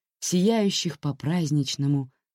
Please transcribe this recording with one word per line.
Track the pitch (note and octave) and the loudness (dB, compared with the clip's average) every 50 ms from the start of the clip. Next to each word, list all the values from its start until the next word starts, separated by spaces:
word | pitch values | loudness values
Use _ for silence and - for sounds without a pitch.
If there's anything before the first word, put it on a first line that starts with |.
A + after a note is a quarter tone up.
| _ _ _ _ | _ _ _ _
сияющих | - - - F3+ F3+ A3 A3+ A3+ G#3 G3 - - - E3+ D3 - | -6 0 2 2 4 4 4 2 2 0 0 -2 -4 -4 -6 -4
по-праздничному — | - D3 C3+ - - C#3+ F3 F3+ E3 C#3+ D3+ D3 C3+ - - - C#3 C#3 C#3+ C#3 C3+ C3 _ _ _ _ | -4 -4 -4 -2 -2 -2 0 0 0 0 0 0 0 -2 -4 -2 0 0 0 0 -2 -6 _ _ _ _